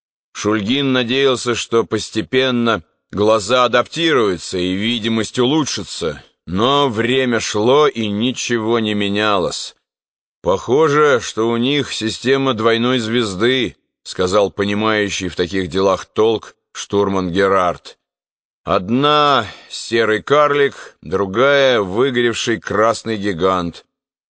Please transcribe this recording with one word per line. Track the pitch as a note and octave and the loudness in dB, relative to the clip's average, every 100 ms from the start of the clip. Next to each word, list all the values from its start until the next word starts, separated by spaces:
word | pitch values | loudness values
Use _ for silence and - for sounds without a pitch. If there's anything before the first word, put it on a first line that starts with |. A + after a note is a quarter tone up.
| _ _ _ | _ _ _
Шульгин | - G#2 G#2+ G2+ C3+ C#3 | -6 -2 -2 0 0 0
надеялся, | B2+ A#2 C3+ C3+ B2 B2 | 0 0 0 2 0 -2
что | A2 - A#2 | -4 0 -2
постепенно | G#2+ A2 - A2 F#2 C3 C3 B2 A#2 G#2 - _ _ | 0 -4 -4 -6 -2 0 0 0 0 -2 -4 _ _
глаза | F#2 G#2 A2 G2 B2+ | 0 2 2 2 2
адаптируются | B2 B2 A#2 D#3 E3 C#3 G#2 F2+ - F#2 | 4 2 0 -2 0 2 2 -2 -6 -4
и | F2+ | -2
видимость | F#2 A2 A#2+ A2 A2+ G#2 - | -2 -2 -2 -2 -2 -2 0
улучшится, | B2 D#3 C#3 - F#2 - E2 C#2 - _ - | 0 2 -2 -6 -10 -6 -6 -6 -14 _ -6
но | F2+ B2 C#3+ C#3+ | 0 2 2 0
время | G#2+ A#2 C3 C3 A2+ | 0 0 0 0 -2
шло | - G#2+ A2 C#3+ D3 | -2 0 2 4 2
и | A#2 A2 | 0 -4
ничего | G2+ B2 A#2 - A#2 A2 A#2 | -2 -4 -4 -4 -4 0 0
не | G#2+ | 0
менялось. | G#2 G2+ G2+ G#2+ G2 D#2 - - - _ _ _ _ _ _ | -2 -2 0 0 0 0 -4 -12 -16 _ _ _ _ _ _
"Похоже, | E2+ F#2+ - C3+ D#3 D3 D3+ B2+ | -2 -2 0 2 2 4 4 2
что | - - A2+ | -2 -2 -2
у | A#2 | 0
них | B2 C#3+ B2+ | 0 -2 -4
система | - A2 - B2 C3+ C3+ | -4 -6 -4 0 0 0
двойной | A2 A2+ A2+ A#2+ B2+ | 0 2 2 2 0
звезды", | A2 A#2+ A2 F#2 A2+ C3 G#2 - _ _ - | 0 -2 -2 0 0 2 -2 -6 _ _ -14
сказал | - F#2 G#2 G2 | -4 0 2 0
понимающий | - G2+ G#2 A2 G#2+ G2+ - F#2 | 0 -2 0 0 2 0 -2 -6
в | D#2+ | -4
таких | F2 F#2+ F2+ | -2 -2 -2
делах | D2+ G2 F#2 - | 0 2 0 -2
толк | - A2 G#2+ - - _ | 0 2 0 -6 -20 _
штурман | - - G2+ G2+ G2 F#2 | -16 -4 0 0 0 -2
Герард. | F2+ G2 F#2+ F2+ D#2 - - _ _ _ _ _ _ | 0 2 4 2 -2 -10 -20 _ _ _ _ _ _
"Одна — | - F#2+ F#2 B2 D3 D3+ D3 C3+ G2+ - - | -2 -2 0 0 2 2 4 2 -2 -10 -16
серый | - - A2+ A2 G#2+ | -14 -4 0 2 0
карлик, | - D3 D3 C#3+ C#3 - - - | 2 2 4 2 0 -2 -16 -18
другая — | D#2 F#2 G2 G2+ C#3 C#3 C3+ A#2+ | -6 -2 -2 2 2 4 4 2
выгоревший | F#2+ G2+ C3+ B2 A#2+ A2 - A2 | 0 0 0 2 0 -2 -2 -4
красный | - G2 A2 A2+ A2+ A2 | -2 0 2 0 -4 -4
гигант. | G2+ E2+ F#2 F#2 E2+ - - _ _ _ _ | -4 0 0 0 -2 -8 -18 _ _ _ _